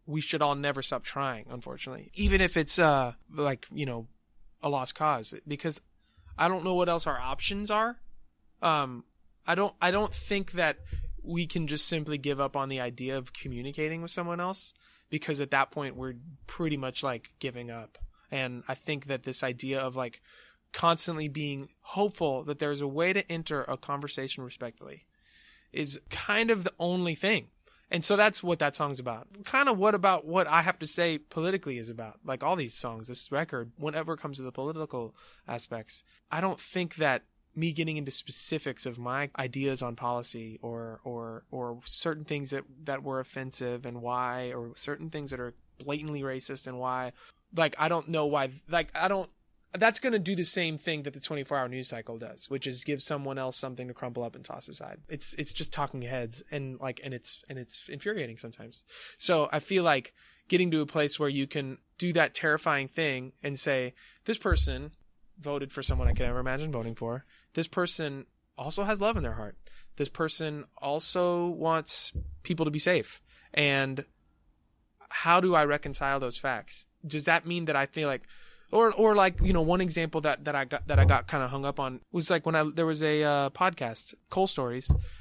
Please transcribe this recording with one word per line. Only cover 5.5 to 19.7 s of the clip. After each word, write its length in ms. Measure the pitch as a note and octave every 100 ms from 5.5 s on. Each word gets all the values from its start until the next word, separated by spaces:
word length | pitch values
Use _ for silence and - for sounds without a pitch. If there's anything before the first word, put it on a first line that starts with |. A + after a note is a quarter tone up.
| C#3+ E3 D3 - _ _ _ - -
I 100 | E3+
don't 160 | F#3
know 100 | F3
what 140 | F3+ F3
else 180 | E3+ E3
our 120 | B2+
options 520 | B2+ C3+ - G3+ G#3
are. 280 | G#3+ A3+ A#3+ - - - _ _ _
Um, 420 | E3 D3+ C3+ A#2+ - _ _ _ -
I 80 |
don't, 200 | F3 G3+ -
I 100 | F3
don't 240 | G3 G#3
think 380 | - - G3+ F#3
that 260 | F3 D#3+ - - - - -
we 240 | - E3+ D#3+
can 200 | F3 D#3
just 200 | D3+ -
simply 320 | E3 D3+ D3
give 220 | C#3+ C#3
up 160 | C#3 C#3+
on 120 | C3+
the 120 | C3+
idea 360 | B2 B2 B2+ C3+
of 160 | B2+
communicating 720 | - C#3 A#2+ C3+ C#3+ D#3 E3
with 80 | E3+
someone 300 | - F3 F3
else, 340 | F3+ F#3+ - - _ _ _
because 300 | D3+ - C#3+
at 100 | C3+
that 180 | C#3 C3+
point 260 | D#3 C#3 B2+
we're 180 | C3 A#2+ D#3+ C3+ -
pretty 300 | - D#3+ D3
much, 260 | C3 -
like, 280 | C#3 A#2 - _
giving 320 | C3+ A#2+ A#2+
up. 280 | A2+ A2 - - _ _
And 320 | C#3 C3 B2 -
I 80 |
think 320 | C3 - D3 C#3
that 160 | C3+
this 180 | C3 B2+
idea 360 | C3 B2 C3